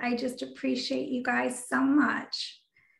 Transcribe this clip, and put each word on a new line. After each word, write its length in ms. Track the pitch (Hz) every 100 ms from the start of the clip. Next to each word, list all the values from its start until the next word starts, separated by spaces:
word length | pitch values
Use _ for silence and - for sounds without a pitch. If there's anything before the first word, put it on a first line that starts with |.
I 160 | 240 240
just 260 | 262 -
appreciate 680 | 269 - 262 247 - 262 -
you 140 | 247
guys 460 | 247 247 254 247 -
so 120 | 254
much. 800 | 269 294 233 - - - - - _ _ _